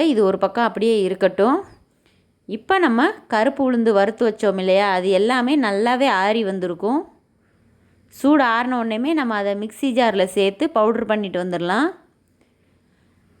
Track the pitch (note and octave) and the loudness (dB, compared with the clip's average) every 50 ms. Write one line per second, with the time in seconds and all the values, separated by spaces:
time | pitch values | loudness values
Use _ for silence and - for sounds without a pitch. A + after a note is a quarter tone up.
0 | D#4 D#4+ C4+ G#3+ G#3 F#3+ G3 F#3+ G3 F#3 - A#3+ A#3+ A3 A3+ - G#3 A3+ A3+ G#3+ | 0 2 2 2 2 2 2 0 -2 -2 0 0 -2 -2 0 0 0 0 2 2
1 | F#3+ F#3 F#3 F#3 G3 F3+ F#3 - G3 A#3+ C#4+ G4 G4 - - - _ _ _ _ | 0 -2 -2 0 0 0 2 2 2 2 2 0 -2 -8 -18 -20 _ _ _ _
2 | _ _ _ _ _ _ _ _ _ - G3 A3+ - - F#4+ F#4+ F4 C4+ A3+ A#3 | _ _ _ _ _ _ _ _ _ -12 -12 -8 -4 -2 0 2 2 2 2 2
3 | C#4+ F#4+ A4 - - - A#3+ G#3+ A3 C#4 C#4 - C4+ B3+ B3 A#3 A3+ A3+ G#3+ G3 | 0 0 -2 -4 -8 -4 -2 0 0 0 0 0 0 0 0 0 2 2 2 2
4 | G3 G#3 G#3+ - B3 A3 G#3 - - G3+ F#3+ F#3+ F#3 F#3 F#3 F#3+ G#3 G3+ F#3+ F#3 | 2 0 0 0 -2 -2 0 0 0 0 0 0 0 2 2 2 2 2 0 0
5 | F3+ G3 F#3+ F#3 G3+ A#3 B3+ B3+ A#3+ B3 D4+ D4+ B3 G#3 G3 G3 A3 A#3 B3+ A#3+ | 0 0 2 2 2 2 0 0 0 0 0 0 0 0 0 0 0 0 0 2
6 | C#4 C4+ G#3+ F#3 F#3+ G#3 A3 A#3 A3 F#3+ G3 F#3+ F3+ F3 F3 D#3 F#3+ G#3 B3+ D#4 | 2 0 0 2 0 0 0 0 -2 -4 -4 -4 -4 -6 -6 -4 -4 -2 -2 -2
7 | G4 - _ _ _ _ _ _ _ _ _ _ _ _ _ _ _ _ _ _ | -4 -8 _ _ _ _ _ _ _ _ _ _ _ _ _ _ _ _ _ _
8 | _ _ - - - C4+ D4+ D4+ C4+ A#3 A3+ A#3 B3 B3+ B3+ A#3+ A3+ A3+ A3 A3 | _ _ -10 -2 0 2 2 4 2 2 0 0 -2 -2 -4 -4 -4 -4 -4 -4
9 | B3 D4 E4+ D4+ C4+ A#3 A3 G#3 G3+ G3+ G3+ G3+ G#3+ A3 - - - C4+ A#3 B3+ | -2 -2 -2 -2 -2 -2 -2 -4 -2 -4 -4 -4 -6 -10 -8 -6 -4 -2 0 2
10 | B3 A3+ G3 G3 F#3 F#3+ - G#3 G3 G3 G3 - D#4 D#4+ D#4+ A3+ G#3+ A3 A#3 A3+ | 2 2 2 0 0 0 0 0 0 0 0 -2 -4 -2 0 2 2 2 0 0
11 | A3+ G#3 G#3+ G#3+ G#3 F#3+ E3+ F3+ F3+ F#3 F3 E3+ E3+ F3 F#3 A3+ C#4+ F4 - - | -2 -2 -2 -4 -4 -4 -4 -6 -4 -4 -4 -4 -2 -2 -2 0 0 -2 -4 -8
12 | _ _ _ _ _ _ _ _ _ _ _ _ _ _ _ _ _ _ _ _ | _ _ _ _ _ _ _ _ _ _ _ _ _ _ _ _ _ _ _ _
13 | _ _ _ _ _ _ _ _ | _ _ _ _ _ _ _ _